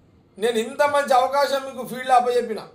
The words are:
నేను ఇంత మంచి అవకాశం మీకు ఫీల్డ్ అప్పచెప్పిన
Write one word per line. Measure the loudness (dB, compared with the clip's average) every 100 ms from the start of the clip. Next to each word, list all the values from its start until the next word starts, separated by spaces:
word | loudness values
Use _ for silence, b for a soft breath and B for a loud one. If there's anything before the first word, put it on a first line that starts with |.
| _ _ _ -6
నేను | -2 -2 -4
ఇంత | 0
మంచి | 0 2 2
అవకాశం | 2 2 2 0 -2
మీకు | -6 -12 -10
ఫీల్డ్ | -8 2
అప్పచెప్పిన | 2 4 -2 -2 -8 -12